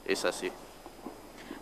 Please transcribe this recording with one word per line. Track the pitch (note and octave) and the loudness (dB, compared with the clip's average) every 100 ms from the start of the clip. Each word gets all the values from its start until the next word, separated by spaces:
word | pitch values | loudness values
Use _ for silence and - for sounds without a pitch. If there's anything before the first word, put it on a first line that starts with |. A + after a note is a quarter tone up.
| - | 4
es | F#2+ F2+ | 6 6
así. | - F#2 - - - - - - - - - - - | 4 2 -2 -10 -12 -12 -8 -8 -8 -12 -10 -8 0